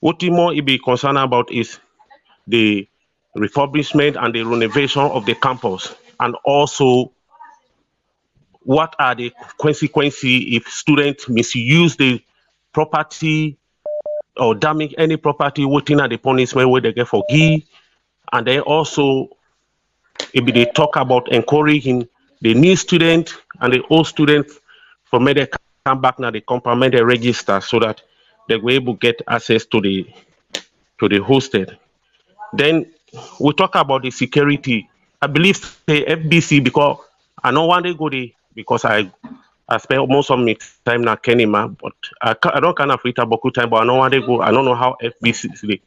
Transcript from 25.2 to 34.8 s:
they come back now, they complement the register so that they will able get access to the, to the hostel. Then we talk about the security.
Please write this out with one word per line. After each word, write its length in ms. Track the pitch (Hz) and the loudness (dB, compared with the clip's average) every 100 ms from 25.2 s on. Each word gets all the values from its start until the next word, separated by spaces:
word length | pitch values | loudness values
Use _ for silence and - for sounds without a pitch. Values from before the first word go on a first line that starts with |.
| 127 139 | 2 2
they 120 | 131 - _ _ | -2 -8 _ _
come 160 | - 135 | -4 0
back 180 | 131 - | -2 -2
now, 120 | 123 | -6
they 120 | 110 | -8
complement 520 | - 123 120 120 131 | -6 -6 -2 2 2
the 100 | 127 | 4
register 560 | 117 123 120 117 - 98 | 4 2 0 -4 -2 -2
so 180 | - 117 | 0 0
that 220 | 110 107 _ _ _ _ - | 0 -4 _ _ _ _ -4
they 80 | 113 | -2
will 180 | 110 | 0
able 200 | 135 123 | 0 0
get 260 | 107 120 117 - | -2 -2 -2 -4
access 380 | 117 - 113 - | -4 0 0 2
to 140 | 113 | 0
the, 280 | 98 95 90 - _ _ _ - - _ _ _ | 0 -4 -6 -16 _ _ _ -14 -14 _ _ _
to 100 | 104 | 0
the 140 | 101 | 0
hostel. 420 | 98 135 - 107 92 - _ _ _ _ _ _ - | 2 0 2 -4 -4 -12 _ _ _ _ _ _ -16
Then 400 | - 143 160 - _ _ - - - | -2 0 2 -2 _ _ -20 -20 -2
we 120 | 143 | -2
talk 200 | 147 190 | 0 0
about 280 | 190 147 135 | 0 0 0
the 80 | 131 | -2
security. 800 | - - - 143 143 135 117 | -6 -2 2 2 0 -2 -4